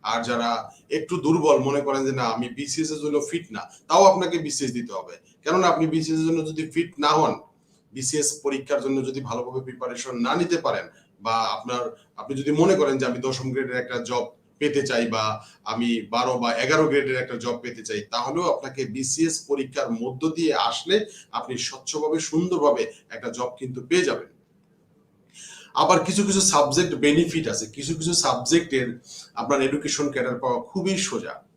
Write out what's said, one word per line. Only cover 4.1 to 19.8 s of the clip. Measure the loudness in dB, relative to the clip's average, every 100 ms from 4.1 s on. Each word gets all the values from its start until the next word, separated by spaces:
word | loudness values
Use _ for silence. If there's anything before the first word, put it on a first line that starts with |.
| 8 0 -2
বিসিএস | -4 -4 -2
দিতে | -4 -6
হবে। | -10 -12 -20 _ _
কেননা | 0 4 4
আপনি | 4 2
বিসিএস | 0 0 0
এর | 2
জন্য | 0 -2
যদি | -6 -4
ফিট | -2 -4 0
না | 4
হন, | 4 2 0 -10 _ _ _ _
বিসিএস | -6 -2 0 0 -2
পরীক্ষার | -2 -2 -2 -2
জন্য | 0 -2 -2
যদি | -6
ভালোভাবে | -6 -6 -6 -8
প্রিপারেশন | -8 -8 -8 -8 -8 -4
না | 0 0
নিতে | 0 0
পারেন, | 0 -2 -8 -18 _ _
বা | -2
আপনার, | 0 0 -4 -4 -4 -4 -10 _ -16
আপনি | -8 -4
যদি | 0
মনে | 4 6 6
করেন | 4 2
যে, | 0
"আমি | -2
দশম | -4 -4 -4
গ্রেডের | -4 -2 -4
একটা | -4 -6
জব | -2 -4 -4 -12 _ _
পেতে | 0 0 0
চাই, | 0 0
বা | 0 -2 -4 -12 -14
আমি | -6 -2 0 0
বারো | 0 0 0 0
বা | 0
এগারো | 0 2 4 4
গ্রেডের | 2 2 -2
একটা | -4 -6
জব | -4 -6
পেতে | -8 -12 -6
চাই", | -6 -4
তাহলেও | -4 -2 0
আপনাকে | 0 0 -4 -6 -6
বিসিএস | -4 -4 0 0 -2 -2
পরীক্ষার | -2 0 -2